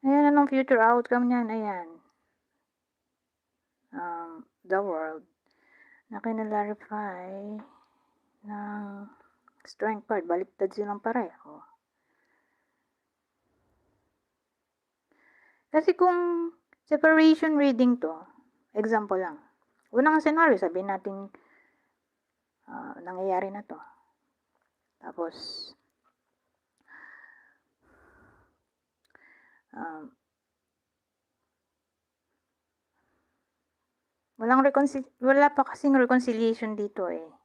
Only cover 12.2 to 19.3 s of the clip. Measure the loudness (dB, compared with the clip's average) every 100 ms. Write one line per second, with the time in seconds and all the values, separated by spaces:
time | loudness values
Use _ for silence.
12.2 | _ _ _ _ _ _ _ _ _ _
13.2 | _ _ _ _ _ _ _ _ _ _
14.2 | _ _ _ _ _ _ _ _ _ _
15.2 | _ _ _ _ _ 0 2 4 4 4
16.2 | 0 0 -4 -8 _ _ _ 2 6 8
17.2 | 6 6 2 2 2 4 2 2 -4 -10
18.2 | -18 _ _ _ _ -6 -2 -2 0 -4
19.2 | -4